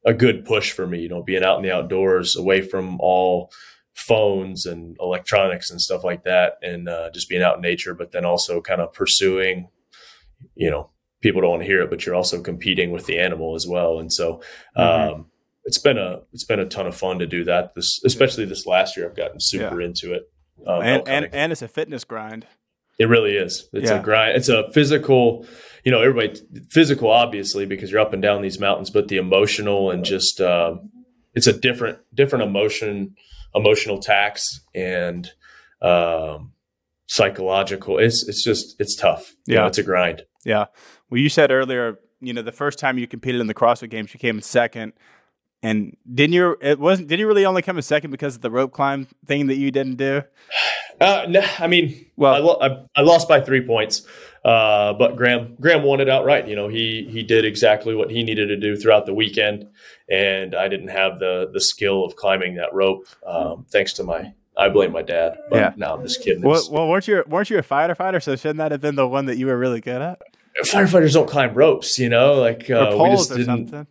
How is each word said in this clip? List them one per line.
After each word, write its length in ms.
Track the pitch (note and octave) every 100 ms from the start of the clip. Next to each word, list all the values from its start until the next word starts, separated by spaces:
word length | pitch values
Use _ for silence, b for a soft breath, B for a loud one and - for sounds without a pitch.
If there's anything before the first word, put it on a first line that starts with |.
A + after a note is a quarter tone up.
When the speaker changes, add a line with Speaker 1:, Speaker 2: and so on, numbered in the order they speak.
Speaker 1:
a 80 | -
good 320 | A2 B2 G#2
push 280 | - G#2+ -
for 160 | - F2+
me, 140 | F2
you 60 | E2+
know, 140 | F2
being 220 | F2+ F#2
out 140 | F#2 E2+
in 40 |
the 80 | F#2+
outdoors, 640 | F2+ E2+ F#2+ F#2+ F#2 F2 -
away 280 | F#2 F#2+
from 360 | F#2+ F#2+ F#2 F2+
all 520 | F2+ F#2 F#2 F2+ - B B B B
phones 720 | - - A2+ G#2 F#2+ F#2+ F2+ F2+
and 320 | E2+ E2+ E2+
electronics 720 | F2+ F2+ - G#2 F#2+ F2 -
and 100 | F2
stuff 240 | - F2+
like 200 | F2+ F2
that, 300 | F2+ F#2 F2+ -
and, 260 | F2+ F2 F2
uh, 220 | E2+ E2
just 160 | F2 -
being 140 | F2+
out 140 | F2+ -
in 40 |
nature, 320 | F2 F2+ F#2+
but 180 | F2 E2+
then 140 | F2+ F2
also 340 | F2 - F2
kind 220 | E2 F#2+
of 100 | E2+
pursuing, 760 | - F#2 - G2 F#2+ F#2+ F2+ F2+ _ _ b b b b _ - -
you 160 | E2+
know, 180 | D2+ - _ _ _
people 200 | - F#2+
don't 100 | F2+
wanna 120 | E2
hear 200 | F2 F#2+
it, 80 | E2+
but 160 | E2 -
you're 80 | F2+
also 260 | F2 F2
competing 480 | F2 F2 G2 F#2 F2
with 160 | F2 -
the 140 | E2
animal 340 | F2+ D#2+ D#2+
as 140 | E2 F2
well. 320 | F2+ E2+ D#2+
And 120 | E2
so, 300 | - E2+ E2+ B B B -
Speaker 2:
Mm-hmm. 380 | E2+ E2 D#2
Speaker 1:
um, 120 | D#2 E2 _ _ _ -
it's 120 | -
been 220 | - A2+
a, 220 | F#2 F#2 _
it's 100 | -
been 160 | - G#2
a 60 | F#2+
ton 220 | G2+ F2
of 80 | F2
fun 240 | F#2 F2+
to 80 | E2+
do 160 | F2
that, 320 | F2 F2 F2+ -
this, 280 | - -
especially 420 | C3 B2+ C3 - G2+
this 200 | F#2+ -
last 320 | F#2 F#2 -
year, 100 | E2+
I've 80 | F2+
gotten 240 | E2 -
super 400 | - F#2+ G#2+ F2
Speaker 2:
Yeah. 100 | F2
Speaker 1:
into 220 | F2 F2+ F2+
it. 80 | - _ _ _ F2
Um, 160 | F2
Speaker 2:
And, 60 | A2+
Speaker 1:
elk 200 | C3+ -
Speaker 2:
and, 180 | C#3+ -
Speaker 1:
hunting. 140 | C#3
Speaker 2:
and 120 | D#3+
it's 100 | D#3+
a 60 | A2+
fitness 360 | - D#3 C3+
grind. 440 | - A2+ A2 A2+ - _ _ _ _ -
Speaker 1:
It 120 | A2+
really 260 | A#2 G#2+ G2+
is. 340 | F2+ - -
It's 180 | - A2+
a 40 | G#2
Speaker 2:
Yeah. 60 |
Speaker 1:
grind. 360 | G2 A2 A2 -
It's 100 | -
a 240 | A2+ G#2+
physical, 760 | D3+ C#3 D3 - C3 A#2+ A#2 B B B B
you 80 | B2+
know, 100 | A#2+
everybody, 380 | B2 A#2 G#2+ - - - -
physical, 420 | D#3+ D3+ C#3 A#2
obviously, 540 | A#2 A#2+ G#2 F#2+ G2+ G2
because 260 | G2 G2
you're 80 | G#2+
up 140 | G#2
and 80 | F#2+
down 200 | G2+ G2+
these 160 | G2 F#2+
mountains, 320 | G2 F#2 F#2+
but 200 | G#2 G2+
the 80 | F#2+
emotional 720 | F#2 F#2+ G2+ - G#2 G2+ G2
and 140 | F2+ F#2
just, 340 | F#2+ - -
um, 500 | F2+ F2 E2+ E2+ - - _ _ _
it's 120 | B2 C#3
a 60 |
different, 480 | C3+ B2+ B2 A2+ - _
different 300 | A#2+ C#3 B2+
emotion, 680 | G#2 G2 G#2+ - G#2+ G2+ G2 G2 b b b
emotional 440 | - G#2+ G#2+ A2+ G2
tax 640 | - G2+ G#2 - - - _
and, 560 | - F#2 F2 F2 F2 F2 _ b b b _
um, 720 | F2 F2 E2+ E2 D#2+ D2+ A#2+ _ _ _ _ _ -
psychological. 920 | - G2 F#2+ F#2+ F#2+ F#2+ G2 - -
It's, 260 | A2+ A#2 -
it's 120 | G#2+
just, 380 | A#2+ G#2 - -
it's 160 | G#2 -
tough. 400 | F#2+ D#2+ - _ -
You 100 | A2+
Speaker 2:
Yeah. 60 |
Speaker 1:
know, 60 | G#2
it's 100 | -
a 60 |
grind. 400 | G2 F2+ F2 E2 - _ -
Speaker 2:
Yeah. 220 | G#2+ G#2 b b b _
Well, 100 | B2
you 80 | D3
said 240 | - C#3+
earlier, 480 | C3 C3 B2+ A#2 G2+ _ _
you 100 | B2+
know, 120 | A#2
the 100 | A2+
first 260 | - C#3+ C#3
time 180 | C3+ B2+
you 100 | A#2+
competed 340 | A#2 B2+ B2
in 60 | A2
the 60 |
CrossFit 360 | G#2+ A#2+ A#2 A#2
Games, 240 | A2+ G#2+
you 80 | -
came 160 | B2 G#2+
in 40 |
second. 520 | - B2 A#2 A#2+ G#2+ _ b b b b _ _
And 360 | A2 G#2+ G2+ - -
didn't 220 | B2 D3+
you, 220 | F3 F3+ D#3+
it 180 | C#3 C#3+
wasn't, 300 | D#3 F#3+ D3+
did 100 | E3+
you 80 | G#3+
really 180 | G3+ F#3+
only 160 | F#3
come 140 | F3+ F3
in 80 |
second 280 | - D3 D3+
because 260 | C3+ D3 A#2+
of 40 |
the 100 | A#2+
rope 200 | A#2+ C3
climb 380 | - C#3 C#3 C3+ _ -
thing 220 | C#3+ C#3
that 100 | C3+
you 120 | C#3
didn't 260 | C3+ C3+ B2
do? 280 | C3+ C#3+ C#3 B B B B B B -
Speaker 1:
Uh, 240 | F#3 F#3+ C3+
no, 180 | F#3 G3+ -
I 80 | E3+
mean, 380 | F3 D#3 - - -
Speaker 2:
Well 180 | C3+
Speaker 1:
I 40 | C#3
lo-, 200 | D#3+ -
I, 240 | C3+ B2+ - -
I 80 |
lost 240 | D3 E3+ E3
by 140 | D3
three 180 | C3+ C3
points, 480 | B2 A2+ G#2+ - B B B B -
uh, 480 | A2+ A2 G#2 G#2
but 240 | G2+ B2 -
Graham, 400 | B2 A#2+ A#2 -
Graham 240 | C#3+ D#3+
won 160 | C#3+ C3+
it 80 | C3+
outright. 400 | C3+ C3 C#3+ A2
You 80 | G#2
know, 140 | G#2
he, 360 | A2+ A2+ A2+ G2+
he 100 | A2+
did 220 | G#2+ A2+
exactly 500 | A2 G#2+ A2+ G#2+ A2+
what 160 | A2 -
he 140 | A#2
needed 240 | A2 G#2+ G#2
to 80 | G2
do 220 | G#2 G#2
throughout 280 | A2 G#2+ G#2
the 80 |
weekend, 540 | G2+ G#2+ G#2 G#2 G#2 G#2 b b b -
and 460 | F#2+ G2 F#2+ F#2 F2+
I 140 | G2
didn't 180 | G2 F#2
have 320 | F#2+ F#2+ F#2
the, 300 | F#2 F2+ F#2
the 80 | G2
skill 460 | - - G2+ G2 F2+
of 100 | -
climbing 400 | G2+ F#2+ F2+ F2
that 180 | E2+
rope. 340 | F#2+ G2 F#2+ - _ F#2
Um, 380 | E2+ D#2 E2+ -
thanks 220 | G#2 F#2
to 120 | - F2+
my, 280 | E2 F#2+ _ _ -
I 140 | G2
blame 240 | G2+ F#2
my 80 | E2
dad. 360 | D#2+ E2+ E2 - -
But 80 | A2+
Speaker 2:
Yeah. 160 | G2 -
Speaker 1:
no, 200 | D2 D#2
I'm 80 |
just 200 | - -
kidding. 200 | - F2+
Speaker 2:
Well, 160 | C3+ E3
Speaker 1:
It's 100 | -
Speaker 2:
well, 180 | D3+ D#3+
weren't 220 | F#3 G#3
you, 160 | G3 D3+
weren't 220 | E3+ G3+
you 80 | G#3
a 60 |
fighter 320 | C3+ C#3 E3 E3
fighter? 260 | F#3 F3+
So 160 | - C3
shouldn't 220 | D#3 D#3
that 120 | D#3
have 80 | D3
been 140 | D3 C#3
the 120 | C3
one 180 | C3+ C3+
that 120 | B2
you 100 | C3
were 100 | B2
really 240 | B2+ A#2
good 200 | B2 B2+
at? 200 | D#3+ F#3 - _ _ -
Speaker 1:
Firefighters 500 | D#3 G3+ G3 F3+ D#3
don't 160 | D#3 -
climb 240 | D3 B2 G#2+
ropes, 440 | D#3 - - -
you 80 | A#2+
know, 280 | A#2 C3 C#3
like, 340 | A#2 A#2 -
Speaker 2:
Or 60 | A#2+
Speaker 1:
uh, 140 | A2
we 40 | G#2
Speaker 2:
poles 320 | E3+ G3 E3+
Speaker 1:
just 40 |
Speaker 2:
or 60 | B2
Speaker 1:
didn't. 80 | B2
Speaker 2:
something. 400 | B2 - D3 D3